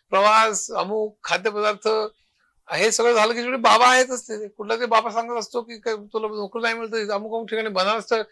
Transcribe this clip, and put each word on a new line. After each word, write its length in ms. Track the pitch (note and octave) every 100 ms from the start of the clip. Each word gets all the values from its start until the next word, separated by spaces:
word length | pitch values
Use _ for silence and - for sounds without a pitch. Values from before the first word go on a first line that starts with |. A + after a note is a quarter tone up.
| _
प्रवास, 600 | F#3+ G#3 A3 A3 G3+ -
अमुक, 480 | G#3+ F#3 A3 G#3+ -
खाद्यपदार्थ, 640 | - F3+ G#3+ G#3 G#3+ G3+ A3 A3 G#3+ - _ _ _ _ -
हे 180 | D#3 G#3+
सगळं 200 | A3 A#3
झालं 220 | A#3 G#3+
की 80 | A#3
शेवटी 140 | A#3+ B3+
बाबा 300 | A3+ A3 B3
आहेतच 360 | B3+ B3+ B3
ते. 260 | - G#3+ G#3
कुठला 280 | - G#3 A3+
ते 100 | A#3+
बाबा 240 | A3+ A3
सांगत 280 | A3 A#3 A#3+
असतो 240 | G#3 B3
की 160 | A3+ A3+
काय 180 | A3+ G#3+
तुला 300 | G#3 A3 G#3+
नोकरी 360 | G#3+ G3+ A#3
नाही 120 | A3+
मिळत, 360 | A3+ A3+ A3+ G#3
अमुक 240 | G3+ G#3+
अमुक 160 | A3+ A3+
ठिकाणी 180 | A3 A3
बनारस 420 | F#3 F#3+ A3 G3+
तर 120 | A3+ G#3